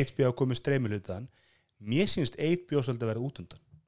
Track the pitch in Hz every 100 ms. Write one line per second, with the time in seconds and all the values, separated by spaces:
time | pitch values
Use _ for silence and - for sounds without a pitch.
0 | 135 - 131 120 131 123 - 135 113 104
1 | - 90 131 _ _ _ _ _ 104 135
2 | - - 135 - 151 175 - 147 127 117
3 | 113 110 135 - - - _ -